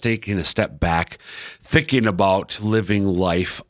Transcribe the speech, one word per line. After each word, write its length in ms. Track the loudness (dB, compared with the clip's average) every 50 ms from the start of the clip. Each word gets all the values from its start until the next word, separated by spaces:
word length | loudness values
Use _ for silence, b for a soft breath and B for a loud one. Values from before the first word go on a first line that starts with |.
taking 380 | -2 -2 -2 -2 -2 -4 -2 0
a 60 | 0
step 340 | 0 0 0 -2 -2 -2 -2
back, 400 | 0 2 2 0 0 -4 -8 -18 B B B B B B B B
thinking 460 | B 0 0 0 2 2 2 2 2
about 540 | 2 2 2 2 4 2 2 0 -4 -8 -6
living 440 | -2 0 2 2 2 2 0 2 2
life 560 | 2 2 2 2 2 2 0 0 -2 -4 -6 -8